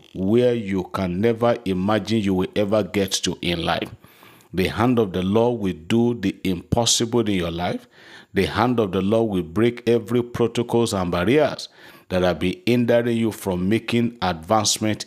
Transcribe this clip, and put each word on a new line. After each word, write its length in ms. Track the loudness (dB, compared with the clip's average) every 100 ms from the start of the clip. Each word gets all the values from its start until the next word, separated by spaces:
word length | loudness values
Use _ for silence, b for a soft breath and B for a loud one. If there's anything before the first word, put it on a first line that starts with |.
| -12
where 400 | -4 2 4 4
you 320 | 0 -2 -4 -4
can 260 | -4 -2 0
never 380 | 0 2 2 0 -2
imagine 560 | -2 0 0 0 0
you 140 | 2 0
will 120 | 0 -2
ever 280 | 0 0
get 280 | 0 -2 -2 -2
to 140 | -4 -4
in 240 | -4 -2 -2
life. 240 | -2 -4 -12 B B B B B
The 160 | -2 -2
hand 280 | 0 2 2
of 140 | 2
the 120 | 0
Lord 360 | 0 2 2 0
will 140 | -4
do 400 | -4 0 2 2
the 200 | 0 -4 -2 -4
impossible 720 | -4 -2 0 2 0 2 0
in 160 | 2 0
your 160 | -2
life. 380 | -2 -4 -6 -10 B B B B
The 120 | -2 0
hand 340 | 2 2 2
of 140 | 0
the 80 | 0
Lord 280 | 2 2 2
will 140 | -2
break 400 | -2 0 0 0 0
every 340 | 0 0 -2
protocols 720 | -2 -2 0 0 0 0 0
and 180 | -2 -2
barriers 560 | 0 2 4 2 -2 -14 B B B -4
that 160 | 0
have 160 | 0 0
been 220 | -2 -2 0
hindering 520 | 2 4 2 2 0
you 160 | -2
from 340 | -2 -4 -2 0
making 500 | 0 0 0 0 -2
advancement 800 | -4 -4 0 0 2 0 -2 -4